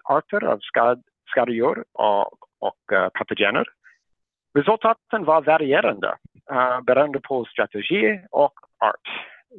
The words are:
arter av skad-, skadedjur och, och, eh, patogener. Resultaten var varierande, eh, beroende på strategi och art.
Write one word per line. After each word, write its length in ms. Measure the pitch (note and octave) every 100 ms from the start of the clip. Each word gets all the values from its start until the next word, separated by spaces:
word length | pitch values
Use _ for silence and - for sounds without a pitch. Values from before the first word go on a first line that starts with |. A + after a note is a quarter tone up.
arter 400 | - C#3+ - G#3
av 160 | - G#2+
skad-, 440 | - - A#2+ B2 _ _ -
skadedjur 560 | - A#2+ A#2 B2+ - -
och, 400 | - A2 G2+ - - - _
och, 340 | G#2 - -
eh, 160 | G2 F#2
patogener. 580 | - G#2+ G#2 G2+ A#2+ - _ _ _ _ _ _ _ _
Resultaten 720 | C#3+ D3 A3 A3+ A3+ _ A3 D#3
var 160 | D#3+
varierande, 760 | C#3+ D#3 D3 D3+ - G#2+ - - - _ -
eh, 300 | C3+ B2+ B2+
beroende 380 | B2 B2+ D3 C#3
på 260 | - C3 A#2
strategi 760 | - G#2 G#2 G2+ G3 G#3+ G#3 F3
och 220 | B2+ C#3+ - - _
art. 540 | A2 - - - - - _